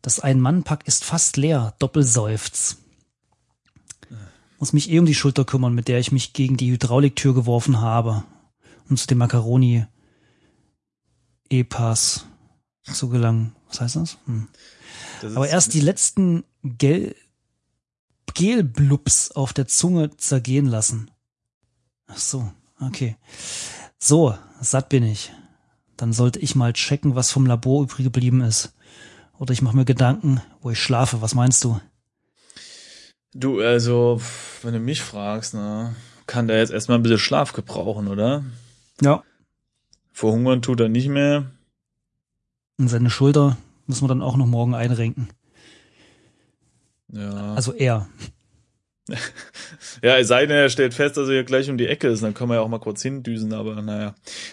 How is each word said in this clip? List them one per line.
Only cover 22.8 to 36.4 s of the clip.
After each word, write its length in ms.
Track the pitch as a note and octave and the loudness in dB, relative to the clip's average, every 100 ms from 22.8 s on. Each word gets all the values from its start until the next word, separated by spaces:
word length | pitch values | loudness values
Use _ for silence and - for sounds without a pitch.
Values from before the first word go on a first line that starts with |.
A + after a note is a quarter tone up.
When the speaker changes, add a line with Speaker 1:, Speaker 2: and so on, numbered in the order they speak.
Speaker 1:
okay. 360 | C3 A2 A#2+ A2 _ - - - - - - _ | -10 -6 -6 -6 _ -16 -12 -12 -12 -16 -20 _
So, 380 | - D3+ C#3+ G2+ - - | 4 6 4 0 -12 -8
satt 280 | B2 C3 C3 | -2 -2 0
bin 160 | C3+ | 2
ich. 280 | A2+ G#2 - - _ _ _ _ _ - | 2 -2 -10 -18 _ _ _ _ _ -6
Dann 160 | A#2 | -4
sollte 260 | A2+ B2 - | 2 0 0
ich 160 | C#3+ C3+ | -2 0
mal 160 | A#2+ | 0
checken, 420 | A#2 - C#3+ D3 | -2 -2 0 0
was 160 | B2+ B2+ | 0 0
vom 160 | C3+ C3 | 2 2
Labor 380 | A#2 C3 C#3 | 2 2 0
übrig 200 | C3+ - | 0 -2
geblieben 360 | B2+ A#2+ B2 B2+ | -2 0 2 2
ist. 340 | A#2 A2 - _ _ - - - _ _ | 2 -2 -4 _ _ -20 -20 -20 _ _
Oder 100 | A#2+ | -4
ich 60 | A#2+ | 0
mach 120 | C3 | 2
mir 120 | C3 | 2
Gedanken, 560 | B2+ A#2+ B2 F3 D3+ C3 - _ | 4 4 4 4 0 0 -2 _
wo 100 | B2 | -8
ich 80 | A2 | -4
schlafe. 400 | - A#2+ B2+ A#2+ | 0 2 2 0
Was 140 | A2 | -2
meinst 300 | B2 B2+ B2+ | 2 2 2
du? 160 | B2 G#2+ - _ _ _ _ _ _ - - - - - - _ _ | 0 -4 -6 _ _ _ _ _ _ -20 -20 -20 -20 -20 -20 _ _
Speaker 2:
Du, 240 | C3 C3 A2 | -6 -2 0
also, 600 | A#2 A#2+ A#2 A#2+ A#2+ A#2 A#2+ - - - | 2 2 2 4 4 2 -4 -14 -18 -12
wenn 100 | A#2 | -6
du 60 | A#2 | -4
mich 240 | A#2 D3+ | -4 -6
fragst, 520 | - G#2 G2+ G#2+ A2 | -8 -8 -6 -6 -8
ne, 420 | A2 G#2 G#2+ A#2 A#2 - _ - | -8 -8 -6 -8 -10 -16 _ -6
kann 180 | B2 | -2